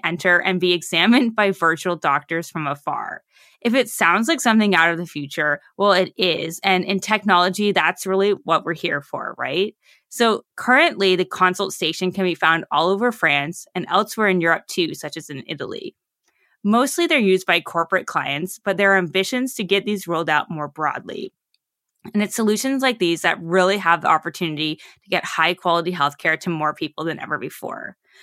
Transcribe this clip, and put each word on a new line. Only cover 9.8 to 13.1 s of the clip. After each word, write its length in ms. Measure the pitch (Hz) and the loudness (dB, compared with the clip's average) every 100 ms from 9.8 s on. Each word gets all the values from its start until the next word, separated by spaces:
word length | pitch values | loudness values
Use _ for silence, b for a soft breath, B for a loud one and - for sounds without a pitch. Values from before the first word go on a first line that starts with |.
| b b b | b b b
So 340 | - 233 214 - | 0 2 2 -4
currently, 640 | - - 262 311 233 190 185 | -8 2 4 4 2 2 2
the 80 | |
Consult 480 | 185 - 185 180 190 | 0 2 2 2 -4
Station 400 | - 160 156 185 | -4 -4 -2 -4
can 100 | 185 | -2
be 140 | 185 160 | -2 0
found 300 | 160 165 - | 2 2 0
all 200 | 147 170 | 0 2
over 200 | 196 240 | 2 0